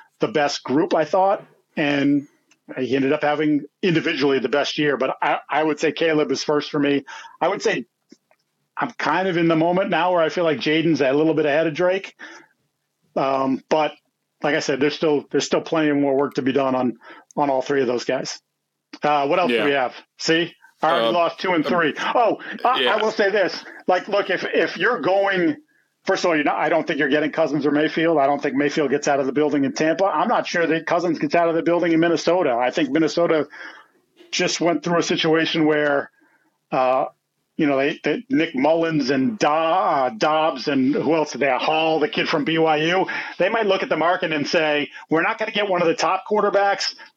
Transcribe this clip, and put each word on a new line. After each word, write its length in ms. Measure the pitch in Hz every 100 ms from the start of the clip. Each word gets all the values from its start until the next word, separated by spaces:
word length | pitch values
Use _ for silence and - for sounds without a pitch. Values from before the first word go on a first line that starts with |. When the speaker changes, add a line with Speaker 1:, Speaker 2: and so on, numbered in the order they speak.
| - -
Speaker 1:
the 80 | 147
best 360 | 151 143 -
group, 320 | - 135 190 202
I 100 | 156
thought. 400 | 190 190 208 - _ _ -
And 520 | 147 143 143 143 139 _ _ _ - -
he 160 | 127 135
ended 180 | 135
up 80 | 147
having 440 | 147 147 156 147 - _
individually 560 | 196 160 135 156 143 135
the 100 | 120
best 300 | 147 - -
year. 180 | 147 131
But 200 | 131 -
I, 160 | 151 156 -
I 160 | 143
would 160 | 156 147
say 120 | 160
Caleb 400 | - 165 151 139
is 120 | 131
first 280 | - 147 147
for 80 | 151
me. 260 | 143 139 - - - -
I 80 | 165
would 140 | 202
say 240 | 226 165 117 _ _ - _ _ _ _ _ -
I'm 160 | 127
kind 360 | - 143 165 190
of 100 | 170
in 100 | 165
the 80 | 160
moment 360 | 165 180 196
now 220 | 165 180
where 80 | 175
I 80 | 160
feel 140 | 180
like 140 | 165 139
Jaden's 440 | 156 156 165 143
a 100 | 139
little 240 | 143 160 156
bit 100 | 151
ahead 220 | 147 165
of 80 | 156
Drake. 400 | 180 190 - - - - - _ _ _ _ _ _ -
Um, 480 | 135 135 131 127 -
but 240 | 156 151 - _ _ _ _
like 140 | 151 151
I 40 |
said, 200 | 143 131
there's 160 | 147 147
still, 300 | 165 147 -
there's 140 | 143 -
still 160 | 170
plenty 300 | - 165 151
more 240 | 143 139 135
work 200 | 143 -
to 60 |
be 100 | 131
done 240 | 135 135 127
on, 220 | 123 110 - - - -
on 140 | 143
all 120 | 131
three 200 | - 139
of 60 | 127
those 180 | 120 -
guys. 340 | 131 - - _ _ _ _ _ -
Uh, 240 | 147 147 139
what 120 | 180
else 100 | 175
do 60 | 117
Speaker 2:
Yeah. 100 | 147
Speaker 1:
we 60 |
have? 240 | 143 123 - - -
See? 360 | - 165 170 - - -
I 100 | 156
already 160 | 165 117
Speaker 2:
Uh, 40 |
Speaker 1:
lost 280 | 175 165 165
two 140 | 190
and 120 | 175 147
Speaker 2:
um, 60 |
Speaker 1:
three. 220 | 175 156 -
Oh, 400 | - 247 220 - - 240
I, 180 | 240 254
Speaker 2:
yeah. 140 | - 208
Speaker 1:
I 60 |
will 100 | 214
say 200 | - 202
this. 340 | 208 175 - - - -
Like, 200 | 180 180
look, 220 | 202 196
if, 140 | 180
if 340 | - 240 165 -
you're 240 | 196 240
going, 560 | 170 196 196 190 165 143 - _ _ _ -
first 180 | 190
of 60 | 185
all, 60 | 156
you're 100 | 147
not, 120 | -
I 120 | 156
don't 160 | 165 151
think 140 | 147
you're 100 | 147
getting 220 | 151 151
Cousins 340 | - 156 147 143
or 60 |
Mayfield. 480 | 143 151 170 160 156
I 80 | 139
don't 120 | 143
think 140 | 147 135
Mayfield 360 | 143 160 139
gets 160 | 143 147
out 120 | 139
of 60 | 135
the 60 |
building 340 | 131 151 147 135
in 80 |
Tampa. 320 | - 160 165 190
I'm 220 | 156 202
not 180 | 202 -
sure 220 | 180 160
that 180 | 160 160
Cousins 320 | 170 175 151
gets 160 | 147
out 160 | 170 170
of 60 | 165
the 80 |
building 300 | 156 170 170
in 60 | 165
Minnesota. 560 | 170 160 - 180 160 120
I 140 | 127
think 220 | 175 139
Minnesota 560 | 147 156 170 170 160 - - - - - _ _ _ -
just 320 | - - -
went 220 | 165 160
through 160 | 175 170
a 40 |
situation 640 | - 156 165 160 156 165 151
where, 460 | 151 147 143 - _ _ _ _ _ -
uh, 340 | 143 127 131 147 - _ _ _ -
you 100 | 151
know, 100 | 135
they, 240 | 139 -
they, 200 | 147 151 -
Nick 240 | 135 165
Mullins 560 | 127 147 165 165 156 127
and 300 | 139 127 107
Do-, 80 | 151
uh, 640 | 156 165 180 202 151 127 113
Dobbs 520 | 160 156 160 139 127
and 260 | 135 131
who 220 | 147 139 160
else 160 | 147
did 100 | 123
they, 80 | 139
Hall, 500 | 123 156 156 160 160
the 80 | 147
kid 220 | 170 165
from 160 | 160 143
B 140 | 165
Y 180 | 160 151
U, 300 | 160 185 180 - - -
they 100 | 180
might 160 | 226 202
look 160 | 190
at 80 | 175
the 80 | 165
market 340 | 165 180 170
and 160 | 156 143
say, 440 | 180 156 147 135 - -
"We're 140 | 156
not 160 | 185 220
gonna 100 | 214
get 180 | 208 202
one 140 | 180
of 60 | 165
the 80 | 160
top 300 | 160 185 -
quarterbacks. 640 | 208 202 196 202 190 - - -